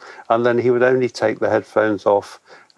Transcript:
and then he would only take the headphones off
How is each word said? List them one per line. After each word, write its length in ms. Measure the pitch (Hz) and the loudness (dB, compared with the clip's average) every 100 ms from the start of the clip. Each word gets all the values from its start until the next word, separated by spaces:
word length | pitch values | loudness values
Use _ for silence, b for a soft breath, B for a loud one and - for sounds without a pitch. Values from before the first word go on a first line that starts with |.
| B B B | B B B
and 160 | 117 120 | 0 2
then 120 | 117 | 0
he 120 | 123 | 0
would 120 | 120 | 2
only 280 | 127 131 123 | 2 2 -2
take 280 | - 110 - | -2 -4 -2
the 120 | 104 | -2
headphones 560 | 107 - 110 110 101 107 | -2 -2 -2 0 0 0
off 340 | 101 - - b b b | 0 -2 -20 b b b